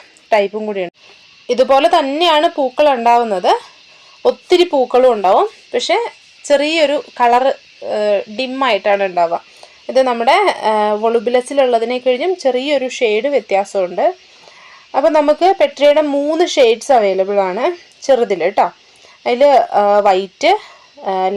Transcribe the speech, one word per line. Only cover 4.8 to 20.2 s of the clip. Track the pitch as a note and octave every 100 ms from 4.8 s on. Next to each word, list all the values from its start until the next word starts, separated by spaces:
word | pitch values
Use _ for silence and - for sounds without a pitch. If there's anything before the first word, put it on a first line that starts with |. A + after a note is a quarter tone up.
| A#3+ B3 B3+ A3
ഉണ്ടാവും, | G3 A#3 G#4+ - -
പക്ഷേ | - - G4 A#4+ - _ _ -
ചെറിയൊരു | C#4 D4+ E4 C#4+ C#4+ - -
കളർ, | A#3+ A#3+ C4 - _ - G3+ G#3+
ഏഹ്, | G#3 G3+ - G#3
dim | C4 C4 C4
ആയിട്ടാണ് | G3 G#3 G3+ G3
ഉണ്ടാവുക. | F3 E3+ E3+ - - - _ -
ഇത് | A#3+ C4
നമ്മുടെ, | A#3 A#3 F4 F#4+ - G#3+
ആ, | G#3+ G#3 G#3
വൊളുബുലസിലുള്ളതിനെ | A3+ A#3 G#3+ B3 B3 C#4+ B3+ A3+ A3+ B3 B3+
കഴിഞ്ഞും | B3 F4 F4+
ചെറിയൊരു | C4+ B3 C#4 C#4 B3+ -
ഷെയ്ഡ് | A3+ G#3+ C4+ C4+
വ്യത്യാസമുണ്ട്. | G#3+ F#3+ G3 G3 F3+ F3+ D4+ F#4+ _ - - - - - _ C4
അപ്പോൾ | D4+ D#4
നമുക്ക് | D4 D4+ F4+ F#4+
പെട്രിയുടെ | C#4+ - D4 D4 D4+ C#4+
മൂന്ന് | D4 D#4+ F4 -
ഷെയ്ഡ്സ് | A#3 A3+ - B3+
അവൈലബിൾ | G3+ F#3 F#3+ G3+ F#3+
ആണ് | F#3+ D4+ F4 - _ -
ചെറുതിൽ | B3+ A3 F#3 E3+ G#3+
ട്ടോ. | F#3 - _ _ _ _ -
അതിൽ, | A#3+ C#4+ B3+ - -
ആ, | G3+ G#3 G3+
വൈറ്റ്, | F#3+